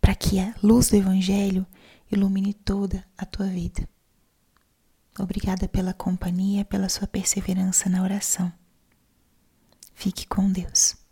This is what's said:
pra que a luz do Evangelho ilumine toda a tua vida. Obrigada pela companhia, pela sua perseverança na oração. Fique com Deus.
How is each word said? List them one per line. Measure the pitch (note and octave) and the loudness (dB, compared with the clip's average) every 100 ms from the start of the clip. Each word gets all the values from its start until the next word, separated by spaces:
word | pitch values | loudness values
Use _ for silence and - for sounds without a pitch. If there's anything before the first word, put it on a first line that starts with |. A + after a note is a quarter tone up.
pra | - | 6
que | F#3+ - G3 | 4 0 0
a | F#3 A#3 | -2 0
luz | G#3 A3+ A#3+ | 6 6 6
do | G#3 | 4
Evangelho | F#3+ F#3+ F#3 G3 G3+ F#3 F#3 - - - _ | 4 2 2 2 0 -2 -4 -10 -20 -20 _
ilumine | G3+ G3 G3 G3 | 0 2 0 -2
toda | G3+ - G3 G3 F#3 - _ | -4 -4 -2 -2 -6 -10 _
a | F#3 | -12
tua | - G3 | -6 -6
vida. | F#3 F3 - - _ _ _ _ _ _ _ _ _ _ _ _ - | -4 -6 -6 -8 _ _ _ _ _ _ _ _ _ _ _ _ -8
Obrigada | F#3+ - - F#3 F#3+ | -6 -2 -2 -2 -2
pela | - F#3 | 0 -2
companhia, | F#3 - F#3 - F3+ F#3+ G3+ | -2 -4 -2 -2 -2 0 0
pela | G3+ G3 F#3+ | -2 -2 -2
sua | - G3+ | -4 -6
perseverança | G3 F#3 - F#3+ F#3 F#3 F#3 - | -4 -4 -4 -2 -2 0 0 0
na | F#3 | 0
oração. | F#3 G3 - - F3+ - _ _ _ _ _ _ _ _ _ _ _ _ - | 0 -2 -4 -2 -4 -4 _ _ _ _ _ _ _ _ _ _ _ _ -20
Fique | - G3+ - - | -8 -6 -6 -6
com | - G3 | 0 0
Deus. | F#3 F3 - - - _ | 0 -2 0 0 -2 _